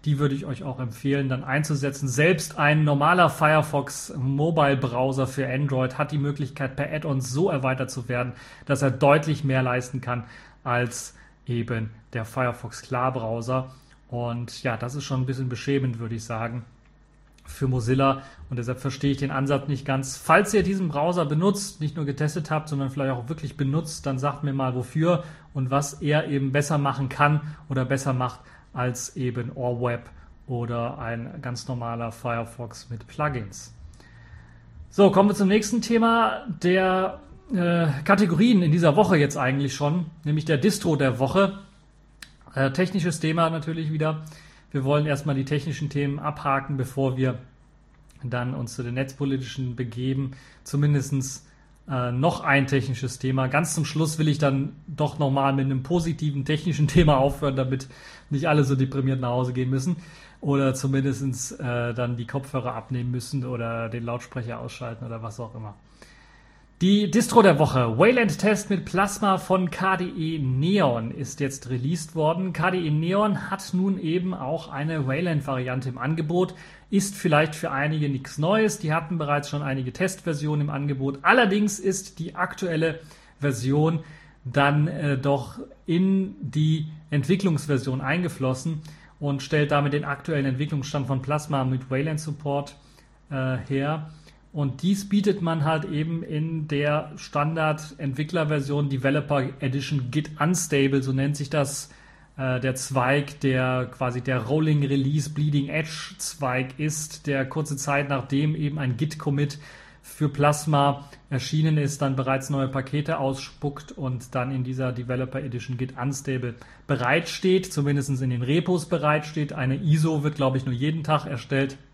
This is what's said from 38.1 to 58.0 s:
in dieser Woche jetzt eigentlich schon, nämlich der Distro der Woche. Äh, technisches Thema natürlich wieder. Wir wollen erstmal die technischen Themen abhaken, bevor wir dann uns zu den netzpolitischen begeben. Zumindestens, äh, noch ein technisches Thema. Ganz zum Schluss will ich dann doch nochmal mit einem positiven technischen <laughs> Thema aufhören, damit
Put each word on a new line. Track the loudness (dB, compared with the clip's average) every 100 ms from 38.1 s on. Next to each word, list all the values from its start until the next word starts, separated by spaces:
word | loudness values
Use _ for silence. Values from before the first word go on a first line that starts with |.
| 4 6 6 6 6
in | 6
dieser | 6 6 6
Woche | 6 6
jetzt | 4 2
eigentlich | 0 2 -2 0
schon, | 0 0 -4 -6
nämlich | -2 -2 2
der | 4
Distro | 4 2 0 2
der | 2 2
Woche. | 2 4 4 0 -16 -20 -20 _ -20 -20 -20 -20 -10 0
Äh, | 0
technisches | 2 0 0 0 0
Thema | 0 2 2
natürlich | 0 -4 -4 -2
wieder. | 0 0 -2 -8 -18 -20 -20 -6
Wir | -2
wollen | 2 2 2
erstmal | 0 0 -2
die | 0
technischen | -2 -2 -4 -2
Themen | 0 0 0
abhaken, | -4 -2 0 0 0 -4
bevor | -2 0 0 2
wir | 0 0 -10 -20 _ _ _ -20 -20 -12
dann | -6 -4 -4
uns | -4 -6 -6
zu |
den | -6 -4
netzpolitischen | -4 -2 -2 -2 -4 -6 -6 -4
begeben. | -6 -4 -2 -2 -4 -8 -20 -20 -4
Zumindestens, | 2 4 2 2 -2 -2 -8 -18 _ _ -20 -6
äh, | -2 -2
noch | 2 2 2
ein | 4 4 4
technisches | 2 0 -4 -6 -4
Thema. | -2 0 2
Ganz | 2 0
zum | -2 -2
Schluss | 0 0 2
will | 2
ich | 4
dann | 2 2 -2 -6 -14
doch | -2 -2 0
nochmal | 2 4 2
mit | 2 0
einem | -2
positiven | 0 0 0 -2 -2 -2
technischen | -2 0 0 2 4
<laughs> |
Thema | 6 6 6
aufhören, | 4 2 -2 0
damit | 0 -2 -6 -18